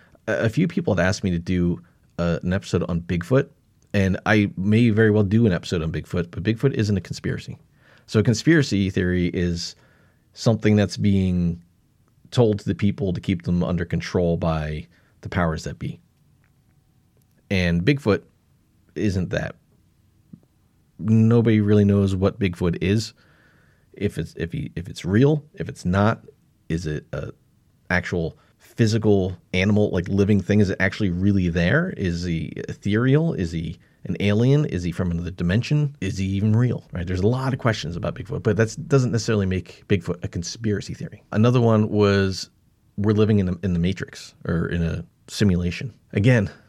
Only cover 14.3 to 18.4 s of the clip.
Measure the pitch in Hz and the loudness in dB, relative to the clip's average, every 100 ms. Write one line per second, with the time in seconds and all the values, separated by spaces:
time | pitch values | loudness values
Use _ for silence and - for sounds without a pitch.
14.3 | 85 85 78 76 76 82 _ _ _ 107 | 0 0 -2 -4 -8 -12 _ _ _ -6
15.3 | 101 85 82 - - - - _ _ _ | -2 -2 -2 -8 -10 -10 -12 _ _ _
16.3 | _ _ _ _ _ _ _ _ _ _ | _ _ _ _ _ _ _ _ _ _
17.3 | _ _ 98 90 85 98 143 113 95 - | _ _ 0 2 2 0 0 2 0 -2
18.3 | _ | _